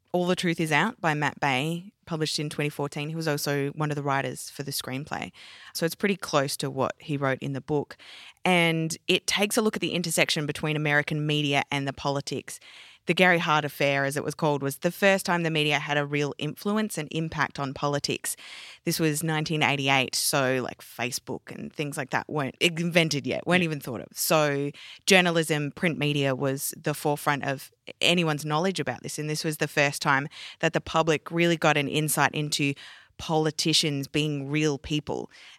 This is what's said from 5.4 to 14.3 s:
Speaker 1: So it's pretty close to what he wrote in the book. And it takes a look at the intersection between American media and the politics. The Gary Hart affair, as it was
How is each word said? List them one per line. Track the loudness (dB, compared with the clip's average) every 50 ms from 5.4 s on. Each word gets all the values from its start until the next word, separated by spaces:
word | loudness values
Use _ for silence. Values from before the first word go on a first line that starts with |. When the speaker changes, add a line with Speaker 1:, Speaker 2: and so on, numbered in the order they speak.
| -20 -20 -20 -20 -18 -12 -6
Speaker 1:
So | -4 -2
it's | -2 -2
pretty | -2 -2 -2 -2
close | -2 -4 0 0 0 2 0 -2
to | -4 -6 -4
what | -2 0 -2 -2 -2 -6
he | -6 -4 -4
wrote | 0 0 0 0 0
in | -2 -6 -6
the | -6
book. | -4 0 0 0 0 -2 -10 -20 -20 -20 -20 -20 -20 -20 -12 _ 0
And | 2 4 4 4 4 4 2 0 -2 -4 -4 0
it | 0 2 2 2
takes | 0 0 0 0 2 2
a | 2
look | 2 2 0
at | 0
the | -2 -2 -2
intersection | -2 -2 0 2 2 2 2 2 -2 -2
between | -4 -4 -2 -2 -2 0
American | 0 0 2 2 2 2 0 -2 -2 0
media | 0 0 0 2 2 2 0 0 0
and | -2 -2 -2
the | -4 -6
politics. | -4 -2 -2 -2 -2 -2 -4 -6 -8 -8 -10 -16 -16 -16 -20 -20 -20 -20 -20 -20 _ -4
The | -2 2
Gary | 4 6 6 4 4
Hart | 4 2 2 2 2
affair, | 0 -2 0 0 2 2 2 0
as | 0 -2
it | -2 -4
was | -4